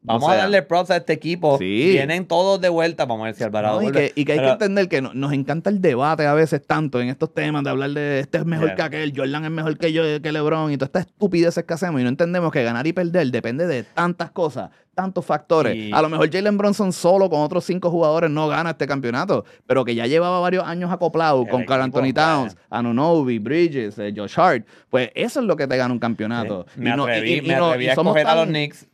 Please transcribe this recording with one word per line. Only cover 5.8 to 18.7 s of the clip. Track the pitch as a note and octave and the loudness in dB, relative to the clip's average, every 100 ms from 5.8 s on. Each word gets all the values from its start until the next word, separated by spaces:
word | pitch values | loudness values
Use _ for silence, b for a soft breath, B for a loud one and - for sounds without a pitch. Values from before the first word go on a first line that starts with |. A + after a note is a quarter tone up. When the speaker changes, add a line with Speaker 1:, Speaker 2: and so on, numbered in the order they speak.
Speaker 1:
debate | F3+ A#2+ C#3+ D#3 D3+ | 2 2 0 2 2
a | |
veces | D3 D#3+ D3 _ | 4 2 0 _
tanto | D3+ D#3 B2 | -2 0 -2
en | B2 | -4
estos | C3+ D#3+ | -4 -4
temas | D#3+ D3+ D3+ | -4 -4 -2
de | C#3 | -2
hablar | C3+ C#3 | -2 -4
de | D3 D3 C#3 | -4 -2 -2
este | C3+ E3 | -2 -2
es | D#3+ | -2
mejor | E3 D#3+ | 0 -2
Speaker 2:
Yeah. | - | -2
Speaker 1:
que | |
aquel, | D#3+ D3+ D#3 | -4 -4 -6
Jordan | C3+ C3+ D3 | -4 -4 -4
es | D#3 | -6
mejor | D#3+ D#3 D3+ | -4 -4 -2
que | E3+ | -2
yo, | D#3+ D#3+ D3+ | 0 0 -2
que | D#3 | -4
LeBron, | D3+ D3+ D#3+ D#3 | -2 0 0 0
y | C#3 | -2
todas | C3+ | -2
estas | - F3+ | -4 -6
estupideces | _ G3+ F3+ E3+ E3 | _ -2 2 2 0
que | E3+ | -4
hacemos, | D#3+ F3+ D3 | -4 -2 0
y | |
no | B2 | 0
entendemos | C3+ E3+ F3+ E3 | 0 0 2 0
que | D3+ | 0
ganar | A#2 A#2+ D3 | 0 0 -2
y | |
perder | E3+ F3 F3 C#3+ | -2 0 2 0
depende | B2 A2+ B2+ F3 | -2 -4 -2 -2
de | C3 | -2
tantas | G#2+ - F3 F3 E3+ | -4 -2 -2 -2 -6
cosas, | - D#3+ C3+ F2+ b b | -4 -4 -4 -12 b b
tantos | - F#3+ F#3 - | -6 -4 -4 -2
factores. | D3+ - E3 C3 A2+ | -4 2 2 2 0
Speaker 2:
Y | G#2+ | 0
Speaker 1:
A | G#2+ | 0
lo | D#3 | 2
mejor | D#3+ D#3 | 2 2
Jalen | F3+ G3+ G#3 | 2 0 2
Bronson | G3+ G3+ G3 | 2 2 0
solo | F3 E3+ G3 F#3+ | 0 4 4 4
con | D3+ | 2
otros | D3+ F3+ - | 0 -2 -2
cinco | E3+ F3+ | -2 0
jugadores | E3+ D#3+ D#3 E3 | 2 2 2 0
no | D3+ D#3 | 0 0
gana | D3+ E3 | 0 -2